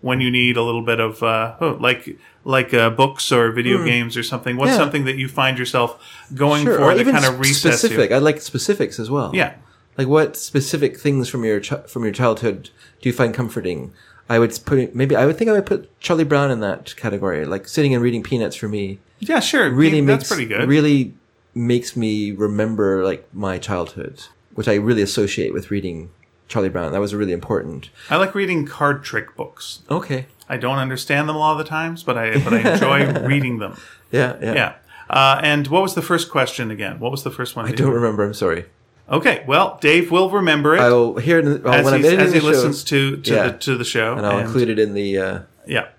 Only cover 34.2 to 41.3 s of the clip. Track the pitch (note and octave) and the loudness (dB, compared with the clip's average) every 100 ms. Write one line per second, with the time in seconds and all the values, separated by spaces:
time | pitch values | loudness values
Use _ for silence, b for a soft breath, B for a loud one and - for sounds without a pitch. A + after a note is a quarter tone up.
34.2 | B2+ - A2 C#3 G#2+ - _ B B C3+ | -2 -2 -2 0 -2 -4 _ B B 4
35.2 | C3+ C3+ D3+ D3 C#3+ E3+ F#3+ F3+ D#3+ F3 | 4 4 2 0 0 0 0 -4 -2 -2
36.2 | E3+ C#3+ B2 - A2+ G#2+ G2+ G#2+ A2+ C3+ | -2 -2 -2 -2 -8 -6 -8 -6 -6 -6
37.2 | C3+ - B2 - A2 A2 C3+ A#2+ A#2 G#2 | -8 -8 -10 -6 -6 0 0 2 0 2
38.2 | G#2 G#2 F#2+ E2 F#2 _ _ _ - D3 | -2 0 -2 -2 -6 _ _ _ -4 0
39.2 | C4 F#3+ C3 D3 F#3+ - D3 E3 E3+ E3+ | 2 0 2 2 2 0 4 4 4 2
40.2 | F#3 G3+ F3+ D3+ D3 E3 B2 B2 A#2 - | 2 2 2 2 4 4 6 6 4 0
41.2 | B2 | 2